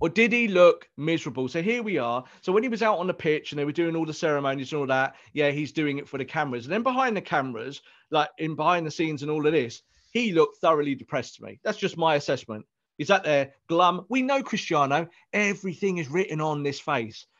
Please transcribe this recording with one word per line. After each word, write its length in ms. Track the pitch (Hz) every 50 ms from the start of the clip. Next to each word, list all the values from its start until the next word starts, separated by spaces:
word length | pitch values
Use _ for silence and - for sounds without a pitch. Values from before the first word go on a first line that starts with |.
or 80 | 156 165
did 220 | 165 220 233 214
he 140 | 240 240 233
look 400 | 208 190 180 180 170 - - - - _
miserable? 520 | 139 143 160 165 156 - 151 110 131 131 120
So 120 | - 170
here 200 | 170 214 240 247
we 160 | 220 214 185 139
are. 240 | 120 120 120 127 131 - - -
So 100 | - 190
when 100 | 185 220
he 60 | 247 262
was 140 | 226 190
out 160 | 226 214 208 165
on 80 | 175 180
the 60 | 175
pitch 360 | - - 160 156 147 - -
and 80 | 147 147
they 60 | 143
were 80 | 147
doing 240 | 143 170 170 165 165
all 80 | 165 160
the 80 | 156 151
ceremonies 580 | - 180 156 147 143 143 135 139 143 131 131
and 80 | 160 147
all 60 | 139 131
that, 280 | 131 131 131 135 - - - -
yeah, 180 | - 147 147 143
he's 220 | 139 147 151 131
doing 260 | - 160 151 147 139 143
it 100 | 147 -
for 100 | - 135
the 60 | 131
cameras. 420 | - - 160 151 139 123 120 113
And 60 | 135
then 120 | 180 226 240
behind 320 | 269 254 262 262 247 214
the 40 | 180
cameras, 600 | 175 - 170 147 135 131 117 110 120 135 - - - - _ _ _ -
like, 160 | 151 151 151 - - -
in 160 | 160 160 156
behind 320 | 151 156 170 180 175 160
the 60 | 151
scenes 300 | - - 160 160 156 127
and 80 | 143 151
all 140 | 151 156 147
of 80 | 151 165
this, 280 | 151 120 113 - - _ _ _ _ _ _
he 200 | - 233 247 214
looked 260 | 170 160 147 - - _
thoroughly 360 | - 165 160 147 143 143 135
depressed 400 | - - - 151 131 117 - -
to 60 | - 110
me. 140 | 104 104 - -
That's 140 | 220 208 -
just 180 | 196 180 -
my 180 | 165 165 160 147
assessment. 500 | 147 - - 139 123 - - 107 107 - _ _ _ _ _ _ -
He's 120 | 151 196
out 140 | 196 190 -
there 280 | 151 147 139 135 135 - _ _ -
glum. 380 | 165 170 180 175 185 180 - -
We 140 | 240 262
know 200 | 254 269 277 277
Cristiano. 640 | 269 - 226 - - - 165 147 139 135 143 160 170 - _ _ _ _
Everything 640 | - 208 208 196 175 - 185 190 156 - 202 196 180 175
is 100 | 156 127
written 320 | 147 185 185 - 156 156
on 220 | 156 156 151 147
this 180 | 143 143 135 -
face. 460 | - 160 147 127 113 107 - - - _ _